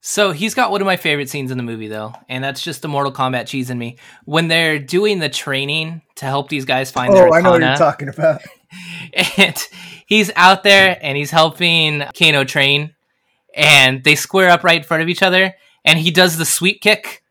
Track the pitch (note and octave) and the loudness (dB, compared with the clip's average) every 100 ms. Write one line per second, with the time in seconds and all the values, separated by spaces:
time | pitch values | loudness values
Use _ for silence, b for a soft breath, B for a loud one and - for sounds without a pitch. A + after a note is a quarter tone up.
0 | - - G3+ D3+ G#3+ A#3 A#3+ G3 G3 F3+ | -8 -2 -2 0 -4 -2 -2 0 -2 -2
1 | E3 D3 C3+ D3 C3 B2+ A#2+ A2+ G#2+ G#2+ | -2 -4 -4 -8 -8 -8 -8 -10 -10 -10
2 | G#2+ A#2 _ B2+ C3+ C#3 - D3 D#3+ C#3+ | -12 -14 _ -8 -8 -8 -10 -10 -6 -4
3 | C#3 C3 C3 B2+ A2 C#3 B2+ B2 A#2 A#2+ | -4 -4 -4 -4 -6 -8 -8 -8 -10 -14
4 | b b - D#3 E3 E3 E3 D3+ C3+ F3 | b b -4 -2 0 0 0 -2 -2 0
5 | G#3 G3 D3+ B2 - C3+ C#3 D#3 D#3+ E3 | 0 -2 -4 -6 -6 -6 -4 -6 -6 -12
6 | _ - C#3 C#3 C#3 D3 C3 C3 C3 - | _ -12 -6 -4 -4 -8 -2 -4 -2 -4
7 | B2+ F#3+ F3 E3 F#3 E3+ D#3+ C#3 D#3 - | 2 6 6 6 4 2 2 2 0 0
8 | C#3 D3 D#3+ D3+ - _ _ F3+ F3 E3+ | -10 -2 0 0 -8 _ _ -20 -18 -16
9 | C3+ - F3+ - F#3+ - - B B B | -10 -4 -4 2 2 0 -12 B B B
10 | B G#3+ F#3+ - F3+ F#3+ G3+ G3 F#3+ F3+ | B 0 0 4 4 4 4 4 4 0
11 | D3+ C#3 D3 E3 D#3+ D#3 F3 E3 D#3 D3 | -4 -4 -2 2 0 0 0 2 0 -2
12 | C#3 - E3 D3 C3 D3 C#3 C#3+ D3+ _ | -8 0 2 2 0 0 2 0 -2 _
13 | _ _ _ _ _ - D3+ C#3+ C3 C3 | _ _ _ _ _ 0 4 6 4 2
14 | C3 D3 - F#3+ F#3 F3 F3+ E3 D3 D#3+ | 0 0 0 2 4 4 4 0 0 -4
15 | E3 F3 F#3+ F3+ F#3+ F#3 b b - D#3+ | -2 0 0 2 0 -4 b b 0 0
16 | D#3+ E3 F3+ D#3+ E3 - F3+ - G#3 G#3 | 2 2 2 2 -2 0 -2 0 0 0
17 | - - _ | -4 -18 _